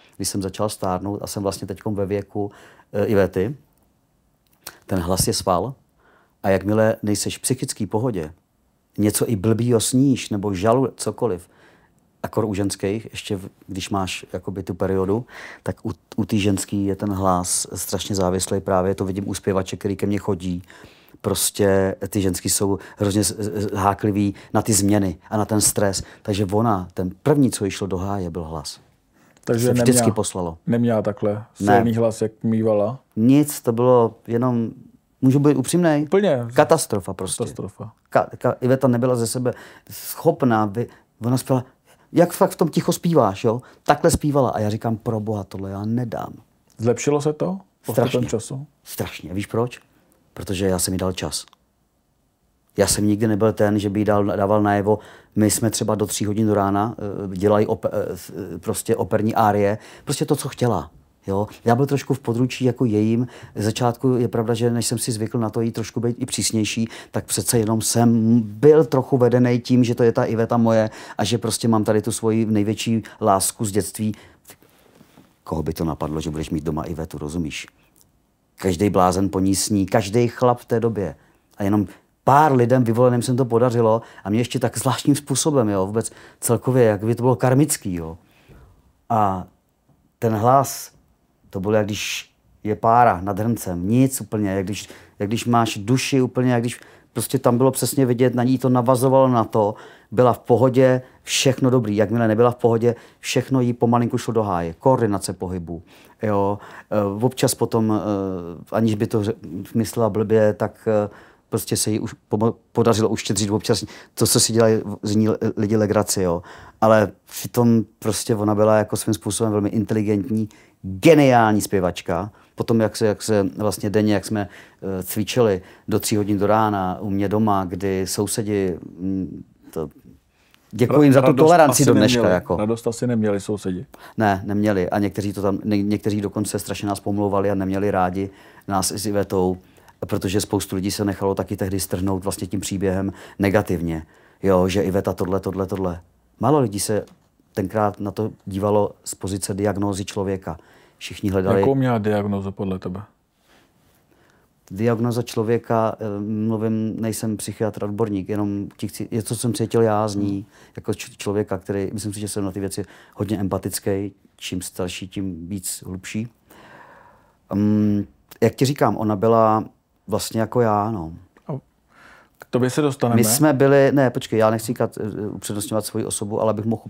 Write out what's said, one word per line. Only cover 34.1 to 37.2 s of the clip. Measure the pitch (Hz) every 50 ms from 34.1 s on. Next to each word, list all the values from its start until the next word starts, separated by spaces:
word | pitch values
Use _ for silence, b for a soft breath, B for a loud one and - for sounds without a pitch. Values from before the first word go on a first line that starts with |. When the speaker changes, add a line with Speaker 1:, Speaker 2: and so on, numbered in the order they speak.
| - - _
Speaker 1:
jenom, | 110 117 117 127 127 120 117 113 107 - - - - _ _ _ _ _ _
můžu | - 135 131 143
být | 139 147 139
upřímnej? | 131 127 - - 175 175 160 151 147 151
Speaker 2:
Úplně. | - - 202 208 185 143 123 120 117 123
Speaker 1:
Katastrofa | 143 151 - 165 147 - - 110 98 - - 90
prostě. | -